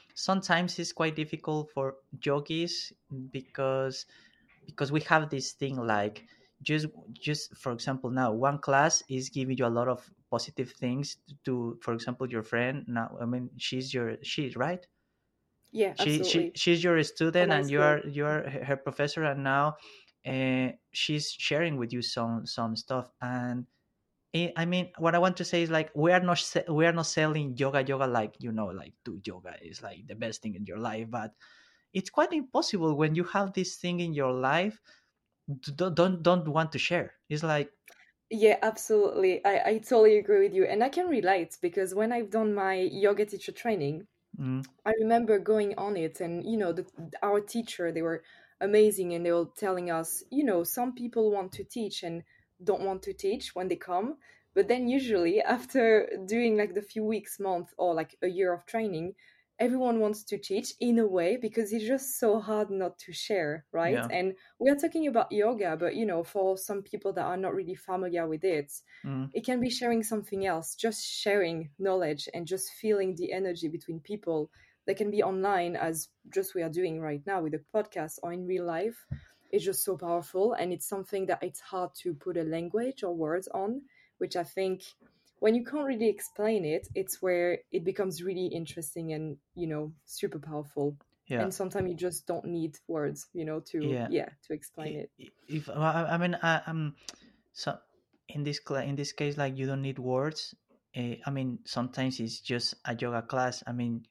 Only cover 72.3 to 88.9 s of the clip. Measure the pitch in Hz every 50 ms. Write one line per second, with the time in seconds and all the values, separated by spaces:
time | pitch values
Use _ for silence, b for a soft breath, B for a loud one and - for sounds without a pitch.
72.3 | - 170 170 156 185 190 - - - - - 214 214 202 190 185 185 165 180 -
73.3 | - 185 190 185 175 165 165 151 160 165 - - 165 165 - - 208 208 - 170
74.3 | 165 156 151 b b b b b b b _ - 196 - 214 208 208 208 - 190
75.3 | 190 190 190 202 202 180 175 175 175 - - 165 165 156 - - _ _ - -
76.3 | - 190 190 - - 185 165 165 156 175 185 165 160 160 160 156 147 147 143 196
77.3 | 196 185 160 156 156 151 147 _ - 214 214 - - 175 156 160 - - - 170
78.3 | 175 180 180 180 185 180 175 175 165 160 190 226 233 - - B B B B B
79.3 | B B _ _ - 208 160 190 185 - - 202 185 156 180 170 170 175 170 -
80.3 | - 185 196 233 240 - 170 180 180 165 - - 202 196 190 - - 196 190 185
81.3 | 170 - - 180 - - - - 190 185 180 175 - - - 180 160 143 - 185
82.3 | 170 170 160 160 160 165 170 175 202 220 240 262 269 - 220 180 175 165 160 151
83.3 | 165 185 196 - - 190 190 208 240 277 b b b b b b b - 185 175
84.3 | - 180 170 - - 196 190 190 185 185 - - - b b b b b b b
85.3 | _ _ - 220 226 247 240 - 269 302 285 269 262 214 233 220 202 - - -
86.3 | - - 208 220 226 208 170 151 156 - - - - 190 190 190 - - - 185
87.3 | 180 175 175 175 175 - - _ - 185 165 190 196 - 196 190 160 160 175 190
88.3 | 185 180 185 175 - 170 165 - - 170 160 -